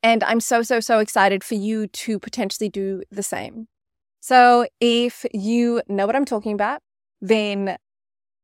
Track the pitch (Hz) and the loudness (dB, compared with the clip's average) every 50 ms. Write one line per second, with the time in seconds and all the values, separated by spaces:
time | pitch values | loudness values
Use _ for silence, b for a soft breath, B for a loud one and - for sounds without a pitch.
0 | - 226 233 226 208 - 226 233 - - 247 233 233 - 254 233 220 - 233 220 | 4 4 2 2 0 0 -2 -2 0 2 0 0 2 0 -2 -2 2 2 2 2
1 | 214 - - 220 196 196 196 190 - - 233 208 196 214 220 220 214 196 - - | 2 0 2 2 4 4 2 0 -4 -6 -6 -4 -4 -4 -4 -4 -4 -6 -8 -10
2 | - - 220 190 - - - 254 214 196 - - 220 202 - 202 196 196 196 185 | -6 -6 -6 -6 -6 -10 -6 -6 -4 -4 -4 -6 -6 -6 -4 -4 -4 -4 -6 -8
3 | 196 _ 202 202 202 - - - - - - 226 226 _ _ _ _ _ _ _ | -10 _ -10 -8 -8 -6 -6 -8 -8 -10 -14 -16 -18 _ _ _ _ _ _ _
4 | _ _ _ _ - - 254 254 247 247 247 240 240 - _ _ 233 240 233 240 | _ _ _ _ -2 4 6 8 8 8 6 4 2 -2 _ _ 0 2 2 2
5 | 240 240 - - - - - 208 190 214 233 240 240 240 233 233 - - 202 196 | 0 -2 -4 -6 -10 -8 -6 -4 -4 0 0 2 2 2 0 -2 -4 -2 -2 0
6 | 196 202 247 269 285 - 240 208 - 220 208 202 202 220 277 311 _ _ _ _ | 0 0 0 0 0 0 -2 -4 -4 -4 -2 -2 -2 -2 -4 -8 _ _ _ _
7 | _ _ _ _ 196 185 220 214 208 208 202 196 196 196 - - _ _ _ _ | _ _ _ _ 0 0 2 2 2 -2 -2 -2 -4 -4 -6 -8 _ _ _ _
8 | _ _ _ _ _ _ _ _ | _ _ _ _ _ _ _ _